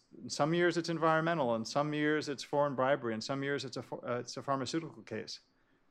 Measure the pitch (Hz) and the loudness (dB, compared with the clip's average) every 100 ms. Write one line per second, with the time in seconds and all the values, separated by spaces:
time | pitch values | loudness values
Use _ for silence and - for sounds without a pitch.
0 | _ - 123 - 147 175 175 165 160 160 | _ -16 -8 0 2 4 4 2 -2 2
1 | 160 160 165 170 120 113 113 143 151 151 | 4 4 4 2 2 0 0 0 0 2
2 | 151 151 147 127 - 147 147 131 131 139 | 2 2 -2 -6 -2 0 2 2 2 2
3 | 120 110 - 139 139 143 127 131 - 147 | 0 -4 -2 -2 -2 -2 -4 -8 -8 -8
4 | - 123 123 135 131 139 127 165 151 110 | -4 -4 -4 -8 -2 -2 0 -4 -6 -12
5 | - 107 - - _ _ _ _ _ | -8 -8 -8 -12 _ _ _ _ _